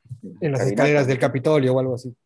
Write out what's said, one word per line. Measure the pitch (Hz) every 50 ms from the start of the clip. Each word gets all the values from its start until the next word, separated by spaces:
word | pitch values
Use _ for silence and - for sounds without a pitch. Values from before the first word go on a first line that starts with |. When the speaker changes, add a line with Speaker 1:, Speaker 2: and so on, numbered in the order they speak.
| _ - 127 - -
Speaker 1:
En | 185 - - 180 151 139
las | 123
Speaker 2:
escalinata. | - -
Speaker 1:
escaleras | - - - 151 147 147 139 123
del | 135 127
Capitolio | 147 131 117 135 120 156 156 151 131 127 127
o | 131
algo | 131 131 123
así. | 117 - 127 120 _ _